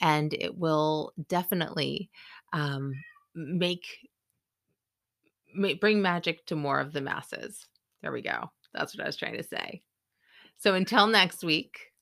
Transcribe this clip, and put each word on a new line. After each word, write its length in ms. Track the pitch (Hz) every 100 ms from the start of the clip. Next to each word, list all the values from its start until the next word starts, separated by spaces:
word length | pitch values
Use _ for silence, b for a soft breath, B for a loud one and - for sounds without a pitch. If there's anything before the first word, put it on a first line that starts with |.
and 340 | 170 151 151
it 240 | - - 180
will 540 | 160 156 156 156 - - -
definitely, 840 | 180 180 180 156 160 139 147 - B B B -
um, 400 | 160 147 139 139 135 - - _
make, 500 | 165 147 175 180 180 - - - _ _ _ _ _ _ _ _ _ _ _ _ _ _
ma-, 200 | 190 196 185
bring 200 | 208 214
magic 460 | 190 175 170 165 -
to 100 | 151
more 240 | 143 139
of 120 | 139
the 100 | 151
masses. 640 | 135 - - - - - - _ _ _
There 100 | -
we 120 | 123
go. 280 | - 60 - _ _
That's 240 | - 151 -
what 80 |
I 20 | -
was 100 | -
trying 200 | - -
to 80 |
say. 380 | 165 - - 180 _ _ _ b b b b -
So 180 | 208
until 320 | 185 185 226 214
next 380 | 214 185 -
week, 340 | 170 156 - - - _